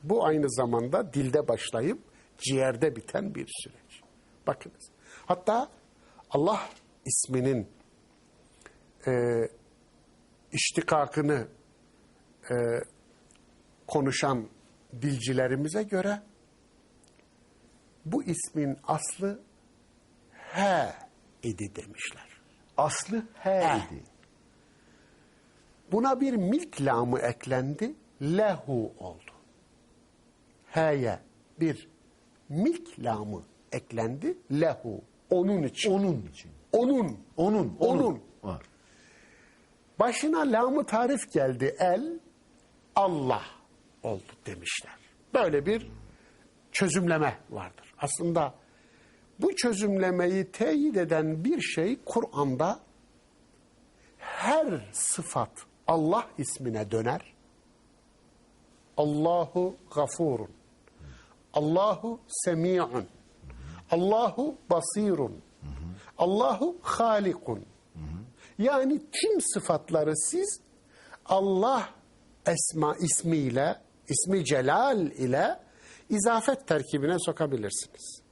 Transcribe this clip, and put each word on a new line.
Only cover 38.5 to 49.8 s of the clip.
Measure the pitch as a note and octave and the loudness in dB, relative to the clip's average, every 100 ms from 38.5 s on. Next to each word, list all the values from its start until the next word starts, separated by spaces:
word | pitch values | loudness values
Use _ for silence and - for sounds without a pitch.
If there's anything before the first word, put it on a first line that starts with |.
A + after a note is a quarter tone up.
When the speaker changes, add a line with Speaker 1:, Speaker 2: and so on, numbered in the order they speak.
| F2+ - _ _ - - - - - - _ _ _ _ - | -8 -12 _ _ -20 -20 -20 -20 -20 -20 _ _ _ _ 2
Speaker 1:
Başına | A3+ A3+ D4+ E4 | 2 2 0 2
lamı | D4 A3 B3 D4 - | 2 2 2 0 0
tarif | A3 A#3+ C#4 - | 0 2 0 0
geldi, | D#3+ C3+ B2 C3+ - | 0 0 0 -2 0
el, | F3+ F#3 D4+ E4 - _ _ _ _ _ _ - | 2 2 -2 -8 -14 _ _ _ _ _ _ 0
Allah | G3 D#3+ C3 A2 - - _ _ _ _ | 2 0 0 -2 -4 -18 _ _ _ _
oldu | - G2+ - - - | -6 -6 -10 -18 -14
demişler. | F#2+ E2+ - - - - _ _ | -12 -8 -8 -10 -20 -20 _ _
Böyle | B3+ F#3+ D3 D3 | 0 2 0 0
bir | A3 - - - - - - - _ _ | -4 -4 -18 -20 -20 -20 -20 -20 _ _
çözümleme | - G3 D#3+ F3 D#3+ D3 - - | 0 2 2 2 2 0 -2 -12
vardır. | G#2 F#2 - - - | -12 -12 -16 -20 -8
Aslında | C#3 - E3+ E3+ C#3+ - _ _ _ _ - _ _ - | -6 -2 0 0 0 -4 _ _ _ _ -20 _ _ -2
bu | D4+ F#4+ | -2 2
çözümlemeyi | A#3+ G3 | 0 0